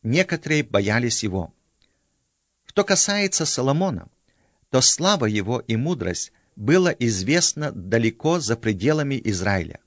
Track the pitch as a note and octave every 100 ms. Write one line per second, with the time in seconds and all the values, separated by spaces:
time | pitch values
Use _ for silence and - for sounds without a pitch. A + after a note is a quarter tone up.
0 | A2 D3 F#3 E3 D3+ D3+ B2+ G2+ G2+ A2
1 | A#2+ - G#2+ F#2+ E2 _ _ _ _ _
2 | _ _ _ _ _ _ - - G3+ F#3+
3 | - G3+ G3 - D#3+ - C3 D3 F#3+ G2
4 | - _ _ _ _ _ _ C3 - -
5 | F#3 G3+ A2 G#2+ G2 B2 - A2+ D3 D#3
6 | F2+ E2+ - _ _ - G#2+ F3+ F3 -
7 | A#2+ G2 F#2+ E3 - - D3 F#2+ F#2 A2+
8 | A#2 A2+ D3+ F3 A2+ A2+ A2+ F#2+ A#2 D#3
9 | C#3+ C3+ - F#2 F#2+ F#2+ D#2 -